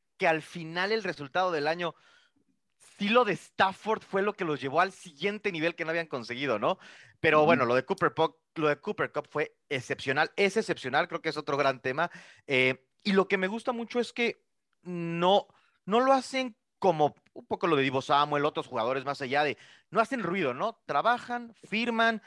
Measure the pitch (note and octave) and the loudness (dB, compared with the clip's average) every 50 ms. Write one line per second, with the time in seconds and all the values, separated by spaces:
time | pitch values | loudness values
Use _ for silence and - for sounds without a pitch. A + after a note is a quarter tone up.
0 | _ _ _ - F#3+ F3 D#3+ D#3+ D#3 - - F3 D#3+ D#3+ E3 F3 F#3 G3+ A3 A3+ | _ _ _ -2 0 0 0 0 -2 -8 -12 -12 -10 -8 -6 -4 -2 -2 -2 -2
1 | G3+ F3+ D#3 - C#3+ C3+ - F3+ F#3 F#3 E3+ D3+ C#3+ D3+ E3 F3 F3 D#3+ D3 _ | -4 -6 -6 -8 -10 -6 -2 -2 0 0 0 0 -2 -2 -2 -2 -4 -6 -8 _
2 | _ _ _ _ _ _ _ _ _ _ _ _ _ _ _ _ _ - _ - | _ _ _ _ _ _ _ _ _ _ _ _ _ _ _ _ _ -20 _ -6
3 | G3+ G3+ A3+ B3 B3 G#3 F3+ - - - _ - G3+ F#3+ F#3 - - G3+ A3 G#3 | -2 2 4 4 4 4 0 -2 -6 -8 _ 2 2 2 2 -2 -2 -2 -2 -2
4 | - - - G3 G3 G#3 G3+ - F#3+ E3 D3+ B2+ B2 C3+ C3 D#3+ F3+ G3 F#3 - | -2 -2 -2 0 0 0 -2 -2 -4 -4 -4 -4 -4 0 2 2 2 2 0 -6
5 | - F3 D3+ C#3 D#3+ G3+ G#3 G#3+ - G#3 F3 D#3+ D3+ E3+ E3+ - E3 D#3+ E3 E3+ | -18 -20 -12 -6 -4 -4 -4 -4 -4 -6 -4 -2 -2 -2 -2 -4 -4 -4 -4 -4
6 | E3+ D#3+ - C3 A#2 G#2+ A#2+ B2 C#3+ C#3 A2+ G#2 A2+ D3+ F#3+ - - - - - | -4 -4 -8 -8 -8 -8 -6 -4 -2 -2 0 0 0 -2 -2 -4 -6 -14 -20 -20
7 | - - _ _ - D#3+ D3+ D3+ D3+ D#3 E3+ D3 C3 A#2 B2 B2+ C3 - D3 - | -20 -20 _ _ 2 4 6 6 6 6 6 4 4 4 2 2 0 0 -2 0
8 | F3 D3+ - - D#3+ D#3+ - _ _ _ _ E3 D#3 D3+ D3 C#3+ - G#3 G#3 - | 0 0 0 0 0 -2 -2 _ _ _ _ -2 0 0 0 -2 -4 -8 -6 -4
9 | D3+ B2 - D3+ D3 _ - D3 D3+ - - _ _ _ D3 C3 A#2+ - C#3 - | -6 -4 -4 -8 -8 _ -6 -6 -6 -6 -8 _ _ _ -6 -6 -4 -6 -8 -6
10 | - C3+ C3 C#3+ D#3+ D#3+ - - G3+ G3 F#3+ A3+ G#3+ - E3+ - - C3 B2 D3 | -4 -2 0 0 0 0 0 0 0 0 0 -2 -2 -2 -4 -6 -4 -2 0 0
11 | E3+ E3+ E3 E3 - D#3+ D3 D3+ C#3+ D3+ C#3+ C#3 C#3+ C3+ C3+ B2 - C3+ B2+ D3 | 0 0 -4 -6 -6 -6 -6 -6 -4 -2 -2 0 2 0 0 0 -4 -4 -2 -2
12 | E3+ F3 - - - - - - _ - C#3 B2+ B2+ C3 C3 - _ _ _ _ | -4 -4 -6 -12 -20 -20 -20 -20 _ 0 2 2 4 2 2 -2 _ _ _ _
13 | _ G#3 F#3+ F#3+ F#3 - G3+ F#3+ F#3 F#3 G#3 A3+ - - A#3+ A#3 A#3 A3+ - B3 | _ 2 2 2 2 2 0 0 0 -2 -4 -4 -6 -6 -6 -6 -8 -6 -4 -4
14 | A#3 - - - A#3+ A3+ - - _ _ _ _ _ _ _ _ _ F3 F3+ F3 | -4 -4 -4 -2 -2 -2 -2 -6 _ _ _ _ _ _ _ _ _ -10 -8 -6
15 | E3+ E3+ E3+ E3+ F3 F3+ G3 G3+ - - _ _ _ _ _ _ _ - G3 A#3 | -6 -4 -2 2 4 4 4 4 2 -2 _ _ _ _ _ _ _ 0 2 2
16 | C4 C4 C4+ C4 B3 - - C4 C4 B3 A3 _ _ _ _ _ - F#3+ E3 D#3 | 4 4 4 4 2 -2 -4 -4 -4 -6 -8 _ _ _ _ _ 2 2 4 4
17 | D3+ C#3+ - _ _ _ _ - - _ A3+ G3+ - F3 D#3+ C#3 C3+ C3+ C3 C3+ | 2 2 2 _ _ _ _ -20 -10 _ -6 -2 0 2 2 2 2 2 0 -2
18 | B2+ - D3+ C#3+ D3 D3 D3 C#3+ C#3+ D3+ D#3 E3 D3 - B2+ A#2+ A2 A#2+ C3 C3+ | 0 2 2 2 2 2 0 0 0 0 -2 -4 -8 -6 -4 -2 -2 0 -2 -2
19 | B2+ C3+ C#3+ - C#3+ B2 C3 C#3+ D3+ D3 A#2 - - - - - _ _ - G3+ | -4 -6 -6 -6 -6 -2 0 0 0 0 -2 -6 -10 -20 -20 -20 _ _ -2 -2
20 | A3+ - C4+ B3+ G3 E3+ F3+ G3 E3+ C3+ A#2+ C3 F3 A3 A3 _ _ - D3 C#3+ | 0 0 -2 -4 -4 -4 -2 -2 -2 -2 -2 -2 -4 -6 -6 _ _ -4 -2 0
21 | D#3+ G#3+ A#3+ A#3+ - - A#3+ A#3+ A#3+ A#3 A3+ _ - - - G#3+ A#3 A#3+ A#3 A3+ | 2 2 0 0 -2 -8 -10 -10 -10 -14 -18 _ -12 -6 -4 -2 -2 -2 0 2
22 | A3+ A3+ A3+ G#3+ - | 2 0 0 -2 -6